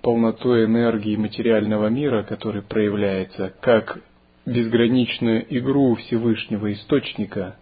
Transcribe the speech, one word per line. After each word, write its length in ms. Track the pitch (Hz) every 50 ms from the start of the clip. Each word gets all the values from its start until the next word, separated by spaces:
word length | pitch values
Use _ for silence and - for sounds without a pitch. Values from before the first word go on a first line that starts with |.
полноту 540 | - - 117 117 113 113 113 - - 127 123 117 113
энергии 520 | 110 113 117 117 117 113 110 104 107 104
материального 720 | 104 107 107 - - 117 117 113 107 104 107 107 104 107 107
мира, 340 | 113 131 151 143 120 107
который 400 | 98 - 110 - - 110 101 104
проявляется, 920 | 98 - - 110 107 104 101 104 104 98 95 95 95 95 - - 98 92 - -
как 380 | - 127 120 110 104 - - - - _ _ _ _ _ _ _ _
безграничную 1000 | - 120 120 117 113 117 113 117 117 127 127 120 110 - - 120 117 113 113 - - 156 123
игру 360 | 123 131 139 143 139 127 117
Всевышнего 760 | 110 - - 123 113 117 117 110 110 - - 113 104 107 104
Источника 840 | 101 101 - - 151 139 - - - - 107 95 - 104 95 90 95 _